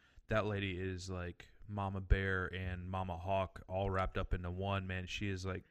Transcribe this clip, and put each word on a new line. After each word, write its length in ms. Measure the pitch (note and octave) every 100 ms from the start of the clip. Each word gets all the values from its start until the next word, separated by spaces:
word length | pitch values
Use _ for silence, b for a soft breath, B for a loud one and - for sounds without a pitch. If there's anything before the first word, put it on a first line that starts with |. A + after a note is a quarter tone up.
| b b -
that 180 | A2 G#2
lady 260 | G2+ G2
is, 380 | F2 F#2+ F#2 F#2+
like, 360 | F2+ F2 - - - -
Mama 320 | G#2 G2 G2
Bear 460 | F#2 F#2+ G2 F#2 F2+
and 420 | F#2 F#2 F2+ F2+
Mama 280 | F#2 F#2 E2+
Hawk 460 | F#2 F#2+ F#2 - -
all 220 | F#2 G2
wrapped 260 | F#2+ F#2 G2
up 160 | F2+
into 180 | F#2 F2+
one, 360 | F2+ G2 G2 F#2
man. 180 | F#2 F2+
She 220 | - G#2
is, 160 | F#2
like, 200 | F#2+ F#2+ -